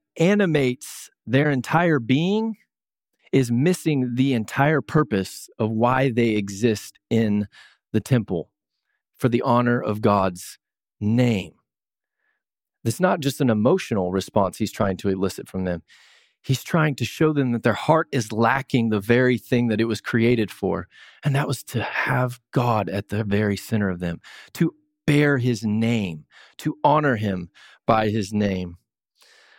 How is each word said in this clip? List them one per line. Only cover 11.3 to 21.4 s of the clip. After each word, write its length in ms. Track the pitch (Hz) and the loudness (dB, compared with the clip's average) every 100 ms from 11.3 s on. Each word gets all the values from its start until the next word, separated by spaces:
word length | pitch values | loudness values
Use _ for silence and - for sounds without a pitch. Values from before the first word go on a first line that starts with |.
| 104 90 - _ _ _ _ _ _ _ _ _ _ _ _ | 0 -4 -14 _ _ _ _ _ _ _ _ _ _ _ _
It's 160 | 113 - | -6 0
not 180 | 180 185 | 0 0
just 220 | 139 - | -2 0
an 100 | 135 | 2
emotional 640 | 107 117 185 - 107 90 | 2 2 2 0 -4 -2
response 460 | 95 - 110 95 - | -2 0 0 0 0
he's 120 | 104 | -6
trying 280 | - 101 92 | -2 -2 -2
to 100 | 101 | -2
elicit 400 | 95 95 - - | -2 -2 -4 -10
from 160 | 95 | -6
them. 180 | 92 85 - - _ _ _ _ | -4 -6 -10 -20 _ _ _ _
He's 200 | - 131 | -4 -4
trying 320 | - 170 156 | -2 0 2
to 100 | 131 | 0
show 280 | 113 - 156 | -6 0 0
them 180 | 151 131 | 2 0
that 140 | 117 | 0
their 80 | 117 | 0
heart 340 | 104 - 160 165 | 0 2 2 2
is 180 | 143 110 | -4 -2
lacking 600 | 110 117 135 - 131 113 | 0 2 0 0 0 2
the 100 | 107 | 0
very 360 | 101 120 127 123 | 2 4 4 2
thing 300 | - 123 120 | 0 0 2
that 140 | 107 | 0
it 60 | 113 | 0
was 140 | 107 | -2
created 520 | - 113 117 123 104 | -2 2 4 2 0
for, 340 | - 95 87 87 - - - | -4 -4 -4 -6 -16 -20 -6
and 100 | 151 | -2
that 140 | 139 | 0